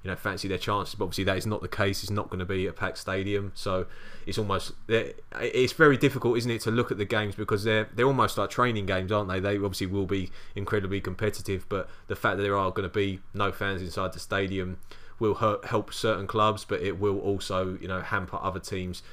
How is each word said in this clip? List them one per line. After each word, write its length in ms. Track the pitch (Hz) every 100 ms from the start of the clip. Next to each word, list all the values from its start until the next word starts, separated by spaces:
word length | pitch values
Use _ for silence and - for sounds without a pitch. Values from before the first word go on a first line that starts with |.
you 60 | 95
know, 60 | 90
fancy 320 | 104 95 101
their 100 | 92
chances. 380 | - 101 92 104
But 100 | 95
obviously 180 | 90
that 140 | 95 92
is 80 | 107
not 160 | 107
the 60 | -
case. 340 | - 101 98
It's 80 | -
not 180 | 104 -
gonna 160 | 92 92
be 220 | 98 92
a 60 |
packed 240 | - 98 -
stadium, 540 | - 95 98 101 101 -
so 320 | - 92 90 - - - -
it's 120 | 98
almost, 360 | 104 95 - - -
it's 840 | 95 - - - - 120 - 127
very 220 | - 156 139
difficult, 420 | 143 127 117 120
isn't 140 | 120
it, 100 | 113
to 100 | -
look 200 | 113 117
at 60 | 92
the 80 | 101
games 300 | 110 104 98
because 280 | 107 104
they're, 240 | 107 110 107 98
they're 100 | 127
almost 320 | 135 107 -
like 120 | 98
training 360 | - 123 110 98
games, 260 | 95 92
aren't 180 | 104 98
they? 100 | 95
They 160 | 98 101
obviously 320 | 101 90 95
will 200 | 98 92
be 220 | 98 90 - - -
incredibly 440 | 98 107 98 98
competitive, 680 | 95 92 107 - - 95 -
but 200 | 98 - - -
the 80 | 104
fact 220 | 113 98
that 60 |
there 140 | 101 101
are 120 | 95
gonna 200 | 90 95
be 320 | 107 98 92 -
no 180 | 101 98
fans 300 | - 101 95
inside 320 | 92 90 92
the 60 | 80
stadium 580 | - 98 95 95 92 92 - - - -
will 160 | 110 98
hurt, 300 | 110 104 -
help 280 | 110 101
certain 320 | - 113 101 98
clubs, 400 | 110 107 107 -
but 160 | 101
it 180 | 95 90
will 200 | 101 98
also, 580 | 98 98 - 95 92 92
you 80 | 90
know, 140 | 92
hamper 380 | 82 101 90 -
other 180 | 95 92
teams, 440 | - 98 90 90 -